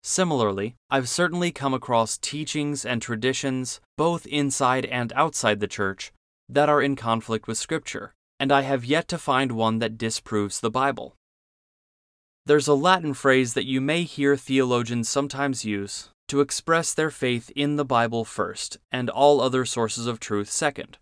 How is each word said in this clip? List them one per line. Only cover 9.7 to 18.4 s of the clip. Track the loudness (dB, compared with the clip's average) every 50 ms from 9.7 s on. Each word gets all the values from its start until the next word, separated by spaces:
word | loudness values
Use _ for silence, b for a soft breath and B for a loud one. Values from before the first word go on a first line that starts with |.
| 2 2
that | -2 -2 -4 -4
disproves | -4 -4 -4 -4 _ -2 0 0 0 0 -4 -4
the | -4 -2
Bible. | 0 0 0 0 -2 -4 -10 -14 _ _ _ _ _ _ _ _ _ _ _ _ _ _ _ _ _ _ _ _ _ _ _ _ _ _ _
There's | 4 4 4 6 4
a | 2
Latin | 4 6 4 2 4 2 -4
phrase | -4 0 4 4 6 6 4 2
that | 0 -2 -2
you | 0 -2 -2
may | 0 0 0 0 -2
hear | -4 -4 0 2 2 2 2
theologians | 0 0 2 2 4 4 2 0 0 0 -2 -4 -2 -2
sometimes | -2 -2 -2 -2 -4 -4 -2 -2 -2 -4 -4
use | -4 -4 -4 -6 -8 -10 -14 -16 -18 _ _ _ -2
to | 2 2
express | 2 2 0 -8 0 2 2 2 2 0 -2
their | 0 -2 -2
faith | -2 -2 0 0 0 -2 -4 -8 -4
in | -2 0 0 0
the | 0 0
Bible | 2 2 2 2 2 0 -4 -4
first | -4 -4 -4